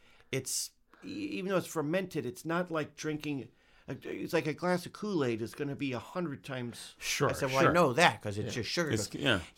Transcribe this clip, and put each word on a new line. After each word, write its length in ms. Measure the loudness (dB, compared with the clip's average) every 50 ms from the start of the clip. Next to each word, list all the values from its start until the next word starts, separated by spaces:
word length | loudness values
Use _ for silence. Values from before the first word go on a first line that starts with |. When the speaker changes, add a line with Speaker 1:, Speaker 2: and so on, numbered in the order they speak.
| _ -20 -20 -20 _ _
Speaker 1:
it's, 400 | -4 -4 -4 -2 -4 -4 -4 -6 -10 _ _ _ -20 -16 -12
e-, 40 | -10
even 420 | -6 -6 -6 -4 -4 -4 -2 0
though 60 | 2
it's 100 | 0 0
fermented, 600 | 0 -2 -2 0 0 0 0 -2 -2 -4 -4 -4
it's 180 | -4 -6 -6 -4
not 260 | -2 0 0 0 0
like 260 | -2 -4 -4 -4 -6
drinking, 520 | -6 -4 -4 -4 -4 -4 -4 -4 -4 -6 -8 -14 _ _ _ _ -18 _ -10
it's 440 | -10 -8 -8 -8 -6 -6 -4 0 0
like 140 | 0 0
a 60 | 0 -2
glass 300 | -2 0 0 0 0 -2
of 60 | -6 -10
Kool-Aid 480 | -8 -4 -2 0 2 2 2 2 0 -2
is 120 | -6 -4
gonna 220 | -4 -4 -4 -4
be 160 | -2 -2 -2 -2
a 60 | -4
hundred 440 | -6 -6 -4 -4 -4 -4 -4 -8 -8
times." 500 | -8 -6 -6 -6 -6 -8 -10 -14 -16 -14 -8
Speaker 2:
Sure, 300 | -4 -4 0 2 4 2
Speaker 1:
I 40 | 4
said, 180 | 2 0 2
"Well, 100 | 4 6
Speaker 2:
sure. 100 | 6 8
Speaker 1:
I 20 | 8
know 180 | 8 6 6 6
that 300 | 6 6 6 6 4 -2
'cause 160 | -4 -4 -2
it's 180 | -4 -2 -2
Speaker 2:
Yeah. 60 | -4 -4
Speaker 1:
just 80 | -2
sugar." 180 | 0 0 0 2
He 40 | 0
Speaker 3:
It's, 120 | 0 0 -2
Speaker 1:
goes, 140 | -4 0 2
Speaker 3:
yeah. 180 | 4 4 4 2 -4 -10